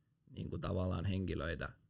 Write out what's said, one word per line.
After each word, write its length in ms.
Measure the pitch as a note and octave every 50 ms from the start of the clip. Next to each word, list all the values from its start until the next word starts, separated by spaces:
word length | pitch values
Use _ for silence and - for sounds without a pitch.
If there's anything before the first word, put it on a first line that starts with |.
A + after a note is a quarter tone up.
| _ _ _ _ _ -
niinku 280 | B2+ - - - F#2
tavallaan 480 | E2+ - - F#2+ F#2 F#2 F#2 F#2 E2+ E2
henkilöitä 640 | G2 F#2 F#2+ F#2 F2 - D2 D2 E2 D#2+ C#2 C2+ - - - -